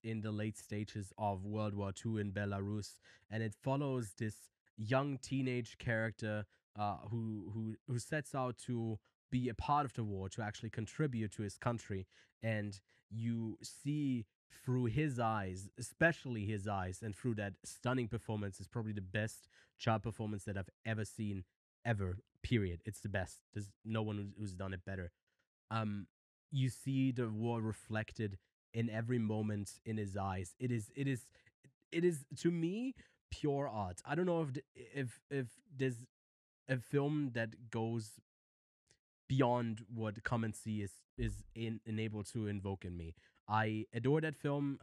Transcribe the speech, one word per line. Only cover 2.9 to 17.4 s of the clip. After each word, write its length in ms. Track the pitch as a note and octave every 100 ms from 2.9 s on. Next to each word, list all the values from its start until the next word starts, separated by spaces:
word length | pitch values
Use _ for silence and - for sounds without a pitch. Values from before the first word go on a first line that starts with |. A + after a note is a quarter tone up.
| - - - -
And 120 | A2
it 140 | A2 G#2
follows 520 | - C3+ C#3+ C3 G#2+ -
this 180 | A2 - - _ _ -
young 400 | A2 C3 C#3+ C3+
teenage 600 | - C3+ C3 B2 A#2 -
character, 680 | - A2+ A2+ - A2 G#2+ G2+ _ _ -
uh, 200 | G#2 F#2+ G#2
who, 420 | A#2 A2+ G#2+ F2+
who, 220 | G#2+ A2 A2 -
who 120 | A#2+
sets 360 | - D#3 C#3 C#3+
out 220 | B2+ A#2+ -
to 340 | B2 A2+ G#2+ - _ _
be 160 | B2+ B2
a 60 |
part 320 | G#2+ - D3 C#3+
of 80 |
the 100 | -
war, 240 | G#2+ G2 F#2+
to 120 | -
actually 280 | G#2+ G#2 A2+
contribute 600 | A2+ A2 - D#3 A#2+ A2
to 120 | -
his 140 | G#2 -
country. 480 | - A#2 - G2 F#2+ - - _
And 340 | A2+ G#2+ G#2 G2 - _ _
you 480 | A2 A#2 A#2 A2+ G#2
see 600 | - - C#3+ D3+ C#3+ B2+ A2 _ _ - -
through 200 | B2+ B2
his 320 | A2+ D#3 A#2+
eyes, 520 | A2+ A2 F#2+ F#2 G2 -
especially 680 | A#2+ - E3 E3 C3+ A#2 G2+
his 220 | G#2+ G2
eyes, 320 | G2 F#2 F#2
and 140 | A2+ G2+
through 200 | B2+
that 180 | G#2+